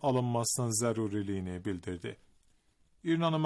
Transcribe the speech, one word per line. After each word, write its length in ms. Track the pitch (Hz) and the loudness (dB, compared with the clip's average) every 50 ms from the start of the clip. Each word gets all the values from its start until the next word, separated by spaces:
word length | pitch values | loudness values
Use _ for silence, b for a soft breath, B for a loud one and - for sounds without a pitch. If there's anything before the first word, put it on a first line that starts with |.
| - | 0
alınmasının 680 | 143 127 127 123 123 120 117 117 - - - 123 117 113 107 | 2 2 2 2 2 2 0 0 0 0 0 0 0 0 2
zəruriliyini 760 | 120 120 113 110 113 104 98 104 101 98 101 98 92 92 90 92 90 | 2 2 2 2 0 -2 0 -2 -2 -2 -2 -4 -4 -4 -6 -4 -4
bildirdi. 520 | 107 98 87 - - 92 85 - - - - - - _ _ _ _ _ _ _ _ _ _ _ _ _ _ - | -4 -4 -4 -4 -8 -8 -8 -8 -10 -10 -12 -16 -20 _ _ _ _ _ _ _ _ _ _ _ _ _ _ -2
İranın 360 | 170 165 165 170 165 160 156 156 | 0 0 2 2 2 2 4 4